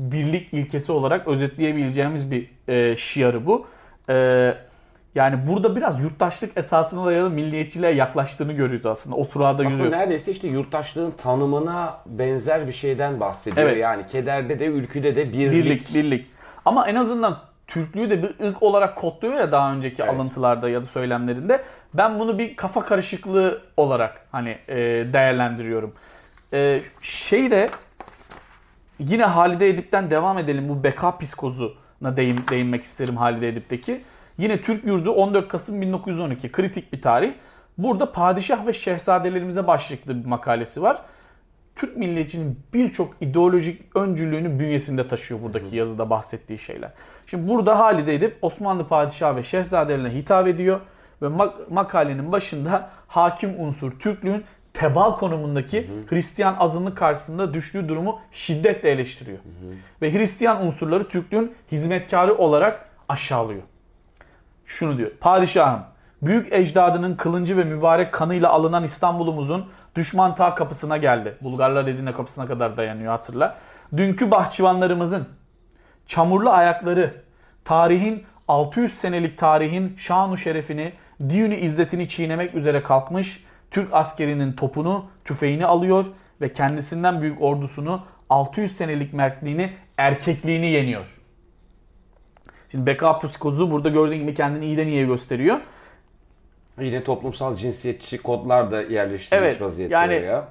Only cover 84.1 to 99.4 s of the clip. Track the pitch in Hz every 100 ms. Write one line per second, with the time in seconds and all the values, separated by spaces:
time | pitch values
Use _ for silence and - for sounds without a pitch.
84.1 | - 147 143 135 131 131 151 165 196 190
85.1 | _ - 139 143 147 175 175 185 190 190
86.1 | - _ - 143 - 139 151 143 170 180
87.1 | 170 151 143 143 147 139 143 151 185 185
88.1 | - - 135 139 - 202 190 160 147 143
89.1 | 143 135 135 147 156 190 190 - - 139
90.1 | 139 175 160 156 165 165 151 127 107 92
91.1 | - _ _ _ _ _ _ _ _ _
92.1 | _ _ _ - _ - 135 131 135 160
93.1 | 156 147 - 143 143 180 147 151 156 151
94.1 | 156 147 147 143 151 156 151 156 143 131
95.1 | 123 - 123 156 277 - - - _ _
96.1 | _ _ _ _ _ _ - 131 123 127
97.1 | 123 131 - 131 98 123 - 123 - -
98.1 | 123 - 117 127 123 107 110 - 110 98
99.1 | 98 - 196